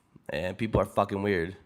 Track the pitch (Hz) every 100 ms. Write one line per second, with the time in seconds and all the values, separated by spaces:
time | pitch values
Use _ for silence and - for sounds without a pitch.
0 | _ - - 71 90 95 113 107 101 -
1 | 101 98 101 95 85 95